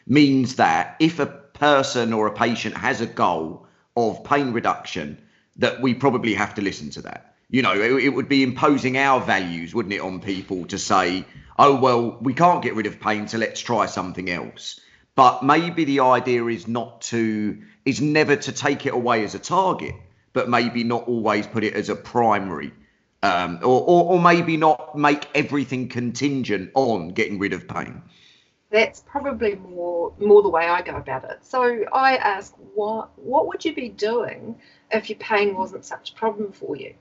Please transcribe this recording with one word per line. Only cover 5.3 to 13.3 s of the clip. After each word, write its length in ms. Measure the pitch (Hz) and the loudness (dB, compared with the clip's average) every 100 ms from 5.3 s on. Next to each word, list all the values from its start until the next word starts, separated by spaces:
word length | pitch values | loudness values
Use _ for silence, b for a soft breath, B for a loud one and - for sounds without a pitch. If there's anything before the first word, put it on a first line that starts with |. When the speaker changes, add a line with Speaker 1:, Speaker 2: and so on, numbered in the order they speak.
| b b - | b b -2
Speaker 1:
that 240 | 120 113 | -2 0
we 140 | 131 | -2
probably 400 | 113 139 120 113 | 2 0 0 -2
have 200 | 98 104 | -2 -4
to 80 | 107 | -4
listen 280 | 98 - 73 | -6 -6 -12
to 120 | 71 | -14
that. 320 | - - _ _ - | -14 -16 _ _ -4
You 140 | 131 | 0
know, 100 | 104 | 2
it, 320 | 98 113 135 | 2 2 2
it 40 | 135 | 2
would 180 | 127 92 | 0 0
be 140 | 139 | 2
imposing 560 | 127 120 151 139 131 131 | 2 2 2 2 0 0
our 220 | 139 127 | 2 2
values, 540 | 98 98 90 85 82 | 2 0 -2 -6 -6
wouldn't 200 | 107 95 | -6 -4
it, 60 | 98 | -4
on 200 | 92 92 | -6 -8
people 460 | 101 95 - 92 80 | -8 -8 -6 -8 -6
to 100 | 95 | -6
say, 460 | - 95 90 92 - B B - | 0 2 2 -2 -8 B B 4
"Oh, 180 | 139 135 | 4 6
well, 380 | 127 120 117 - | 4 2 0 -4
we 140 | 123 | -4
can't 260 | 123 175 156 | 4 4 4
get 140 | 120 | -2
rid 120 | 107 104 | -4 -4
of 140 | - | -4
pain, 280 | 107 107 | -4 -2
so 100 | 104 | -4